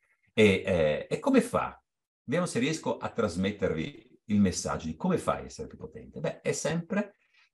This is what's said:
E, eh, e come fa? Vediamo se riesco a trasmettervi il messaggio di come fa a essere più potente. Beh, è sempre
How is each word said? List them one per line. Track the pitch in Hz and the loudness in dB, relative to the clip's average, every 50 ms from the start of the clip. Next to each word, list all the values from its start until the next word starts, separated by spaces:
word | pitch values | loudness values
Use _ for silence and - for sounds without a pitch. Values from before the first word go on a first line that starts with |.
| _ _ _ _ _ _ _ | _ _ _ _ _ _ _
E, | - 107 101 95 92 - | 6 6 6 6 4 2
eh, | 98 95 85 78 76 76 76 - - | 0 2 2 2 2 2 0 -4 -6
e | - - | -6 -4
come | - 277 269 247 - | 0 2 4 4 4
fa? | - - 80 - - - - _ _ _ _ _ _ _ _ _ | 2 0 -2 -2 -4 -8 -12 _ _ _ _ _ _ _ _ _
Vediamo | - 135 175 180 | -4 -2 -2 -2
se | - - - | -2 -2 -2
riesco | 123 143 135 - - 127 - | 0 0 -2 -2 -4 -4 -6
a | - - - | -4 -6 -6
trasmettervi | - - 107 95 82 90 95 101 - - - - 80 80 78 143 - - - _ - _ _ | -4 -2 -2 -2 0 -2 -2 -2 -2 0 0 0 0 0 -4 -6 -8 -12 -18 _ -20 _ _
il | - 104 104 | 2 4 6
messaggio | 101 92 87 - - 85 69 - - | 6 6 4 2 -2 -4 -4 -4 -4
di | - - | -6 -6
come | - - 185 175 - | -2 0 0 0 2
fa | - - 69 | 2 0 -2
a | - 69 | -2 -4
essere | - - - - - | -12 -12 -12 -12 -12
più | - | -14
potente. | - - - - 65 - - - - | -14 -16 -16 -14 -16 -18 -16 -10 -6
Beh, | 156 - - - | -6 -6 -6 -4
è | - 123 110 | -4 -4 -2
sempre | - - 147 160 170 170 - 196 196 220 - - _ _ _ _ _ _ _ | -2 -2 -2 -2 -4 -4 -4 -4 -4 -4 -4 -8 _ _ _ _ _ _ _